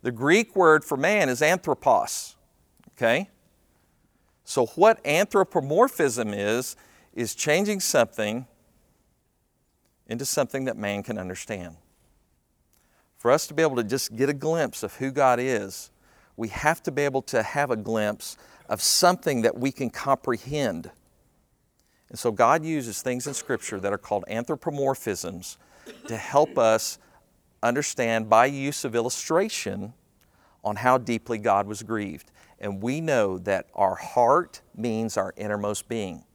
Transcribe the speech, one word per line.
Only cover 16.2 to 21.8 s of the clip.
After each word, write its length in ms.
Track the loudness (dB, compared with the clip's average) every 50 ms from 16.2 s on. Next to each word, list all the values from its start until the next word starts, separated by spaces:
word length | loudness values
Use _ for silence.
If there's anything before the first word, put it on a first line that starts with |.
| _ _ _
we 140 | -8 -8 -8
have 340 | -6 0 0 0 0 0 _
to 80 | -6
be 120 | -2 0 -2
able 180 | 0 0 -2
to 200 | -4 0 -2 -2
have 300 | -2 0 -2 -2 -2 -2
a 60 | -2 -4
glimpse 580 | -4 -4 -2 0 0 -2 -2 -4 -8 -14 -14 _ -20 -20 -20 -20 -8 -8
of 120 | -6 -2
something 600 | 0 0 2 4 4 4 4 4 0 -2 0 2 2
that 140 | 2 2 2
we 140 | -2 -4
can 180 | -2 -2 -6 -6
comprehend. 1000 | -6 -6 0 0 0 0 _ -4 -4 -4 -4 -6 -4 -2 -2 -2 -2 -4 -10 -14 -18 _ _ _ _ _ _ _ _ _ _ _ _ _ _ _ _ _